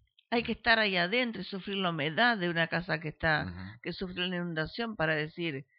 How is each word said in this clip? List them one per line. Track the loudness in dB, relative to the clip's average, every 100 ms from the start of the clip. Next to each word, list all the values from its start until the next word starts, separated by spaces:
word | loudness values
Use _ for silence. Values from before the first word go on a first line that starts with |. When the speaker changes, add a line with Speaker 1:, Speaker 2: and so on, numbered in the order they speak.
| _ _ _
Speaker 1:
Hay | 0
Speaker 2:
Ujú. | 0
Speaker 1:
que |
estar | 0 4 6
ahí | 4 4
adentro | 2 2 0 -2
y |
sufrir | -6 -8 -6 -2
la | 0
humedad | 0 0 2 2 2
de | 0
una | 0 0
casa | 0 -2 -4
que | -4
está, | -2 0 2 0
Speaker 2:
Ujú. | -8 -10 -10
Speaker 1:
que | -10
sufrió | -6 -6 -4 -2
una | -2
inundación | -2 -2 -4 -4 -6 0
para | 0
decir, | 2 -2 -4 -4 -4 -10